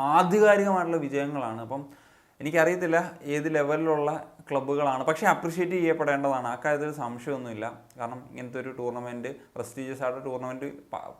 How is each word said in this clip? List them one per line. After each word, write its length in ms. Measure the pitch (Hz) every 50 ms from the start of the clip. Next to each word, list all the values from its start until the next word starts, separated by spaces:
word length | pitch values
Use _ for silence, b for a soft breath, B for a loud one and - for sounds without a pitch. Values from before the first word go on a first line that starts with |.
| 135 143 151
ആധികാരികമായിട്ടുള്ള 880 | 175 185 175 190 214 214 208 202 202 202 202 196 180 170 165 170 165 143
വിജയങ്ങളാണ്. 540 | 135 139 139 139 143 147 139 123 113 110 117 117
അപ്പം 160 | 110 131 139 143 - B B B B B B B B B B 135
എനിക്കറിയത്തില്ല 560 | 151 160 165 160 170 180 180 180 165 160 170 180 170 - - - 147 143
ഏത് 140 | 147 147 160 156
ലെവലിലുള്ള 540 | 147 143 143 151 156 165 160 156 147 147 147 156 - - - - - - -
ക്ലബ്ബുകളാണ്, 520 | 143 135 131 135 143 143 147 139 131 131 131 160
പക്ഷേ 160 | 156 - 214 190 160
അപ്രിഷ്യേറ്റ് 440 | - - 165 160 180 180 175 185 180
ചെയ്യപ്പെടേണ്ടതാണ്, 680 | 170 160 156 151 151 143 143 139 139 139 135 127 123 117 123
അക്കാര്യത്തിൽ 360 | 127 - 151 147 143 147 151 147 147 127
സംശയമൊന്നുമില്ല. 640 | 117 120 120 - 151 139 131 123 120 110 104 110 117 117 - - - - 123
കാരണം 220 | 120 117 127 127 123 -
ഇങ്ങനത്തെ 280 | - 127 127 120 120 131 123
ഒരു 80 | 131 123 -
ടൂർണമെന്റ്, 520 | 123 120 120 123 120 120 123 120 117 131 143 B B B B
പ്രസ്റ്റീജിയസ് 460 | 123 113 - - 135 131 131 135 127 135
ആയിട്ടുള്ള 200 | 127 127 135 139 135
ടൂർണമെന്റ് 400 | 127 123 127 127 131 131 139 143 - - - _ -
പാ-, 180 | - - - -